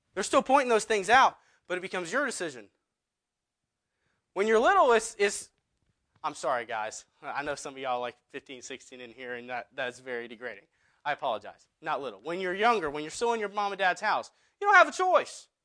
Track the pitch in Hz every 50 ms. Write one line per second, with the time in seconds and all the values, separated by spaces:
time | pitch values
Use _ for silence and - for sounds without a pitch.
0 | _ _ - 185 208 - 320 269 208 - 262 285 262 247 226 208 - - 220 202
1 | 180 190 233 269 240 170 - _ _ _ _ _ _ - 180 180 180 180 202 185
2 | 175 160 196 277 294 160 - - 180 156 131 117 101 - _ _ _ _ _ _
3 | _ _ _ _ _ _ _ _ _ _ _ _ _ _ _ _ _ _ _ _
4 | _ _ _ _ _ _ - 180 208 220 226 220 254 349 302 359 320 254 233 226
5 | - - - - 202 202 - - - - _ _ _ _ _ _ _ _ _ _
6 | _ _ _ _ - 151 147 - - 156 156 120 117 107 113 110 110 110 - -
7 | - _ _ _ 151 139 - 139 143 151 139 - - 147 135 131 135 131 123 123
8 | 123 120 - _ _ _ - 135 - - 135 123 - - 135 - - - 131 127
9 | 123 117 110 127 127 123 123 120 120 123 123 120 117 _ - 139 131 123 120 123
10 | 131 131 123 117 120 117 120 107 127 120 104 98 _ _ _ _ _ _ _ _
11 | - 147 143 - 151 131 110 104 98 95 82 _ _ _ _ _ 160 160 147 131
12 | 139 123 101 98 113 156 175 190 190 180 185 196 214 240 233 202 160 143 143 151
13 | 151 156 - - 240 233 233 226 208 196 202 208 202 202 196 185 190 180 175 -
14 | 214 208 165 123 110 - _ _ _ _ _ - 403 415 392 370 320 294 - -
15 | 370 370 339 - 123 - - - - _ _ _